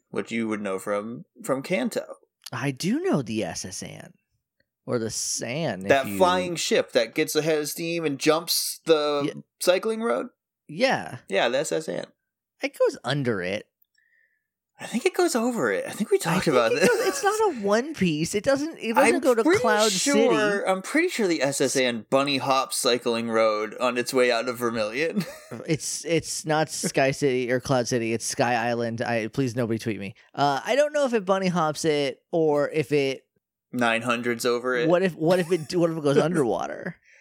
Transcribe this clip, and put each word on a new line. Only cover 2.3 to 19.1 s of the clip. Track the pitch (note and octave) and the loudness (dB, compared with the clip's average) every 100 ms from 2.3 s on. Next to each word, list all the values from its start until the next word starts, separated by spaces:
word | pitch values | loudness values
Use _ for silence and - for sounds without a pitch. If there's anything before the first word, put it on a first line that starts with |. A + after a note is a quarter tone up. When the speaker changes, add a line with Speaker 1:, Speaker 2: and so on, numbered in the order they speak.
| _ - | _ -12
Speaker 2:
I | A#2+ C#3 | -6 -6
do | C3 E3 C#4 | -4 -2 -2
know | F#4 F#3 | 0 0
the | A2+ A2 | -2 -4
S | F2+ - | -4 -6
S | F#2 - | -10 -10
Anne. | F#2 G2+ - _ _ _ _ _ _ _ | -12 -14 -20 _ _ _ _ _ _ _
Or | - B2 | -6 -4
the | A2 | -4
San, | - - - A2+ C#3 D#3 F#2 | -6 -6 -6 -6 -4 -4 -4
if | F#2+ | 0
Speaker 1:
That | C#3 A#2 | 2 0
Speaker 2:
you | G2 | 2
Speaker 1:
flying | F3+ F3+ F3+ E3 | 4 4 0 -4
ship | - G3+ - | 0 2 2
that | B2+ A2+ | 2 2
gets | - D#3 | 0 0
ahead | D#3 D3+ D#3 | 0 2 0
of | D3 | -2
steam | - E3 E3+ | -6 -6 -2
and | D#3+ C3+ | -2 0
jumps | D3+ D#3 E3+ - - - | 2 2 2 -2 -2 -4
the | - D#3 D3 C#3+ | 2 4 4 0
Speaker 2:
Yeah. | D3 C#3+ - _ | -2 -6 -14 _
Speaker 1:
cycling | - F#3 G#3 A3 | 2 2 0 -4
road? | A#3 B3 B3+ - _ _ - | -2 -2 -4 -12 _ _ -16
Speaker 2:
Yeah. | D#3+ B3+ D3+ E2+ A#2+ - | -2 0 0 -4 -12 -4
Speaker 1:
Yeah, | F#3+ B2+ | 0 2
the | C3 | 0
S | D#3 | -2
S | D#3+ D#3+ | -4 -4
Anne. | - - _ _ _ _ _ | -8 -10 _ _ _ _ _
Speaker 2:
It | C#4 - | -8 0
goes | B4+ C4+ | 0 0
under | A#2+ C#3+ B2 G2+ | -4 -2 -2 -2
it. | F2+ G2+ - _ _ _ _ _ _ _ _ _ _ - | -2 -6 -8 _ _ _ _ _ _ _ _ _ _ -18
Speaker 1:
I | - | -8
think | A#3 | -2
it | F#4 | 0
goes | F4+ F4 | 2 2
over | A#3 A#3+ A#3 A#2+ | 2 0 0 0
it. | F#2 - | 0 -2
I | |
think | - - | -6 0
we | G4 | 0
Speaker 2:
I | |
Speaker 1:
talked | E3 F3+ | 0 0
Speaker 2:
think | E3+ | 2
Speaker 1:
about | B2+ A2+ | 4 4
Speaker 2:
it | - | 4
Speaker 1:
this. | A#4+ | 4
Speaker 2:
goes, | A4+ F#4+ | 4 0
it's | - | 0
not | G4 | 0
a | G#4+ G#4+ B3+ G3 | 0 0 0 0
one | G#3+ C#4+ | 0 0
piece. | D4 F3+ D3+ E3+ G#3 | -2 0 0 -2 -2
It | |
doesn't, | C4+ C4+ D4+ - | 0 0 -2 -6
it | A3+ | 0
doesn't | A#3 C4+ | 4 4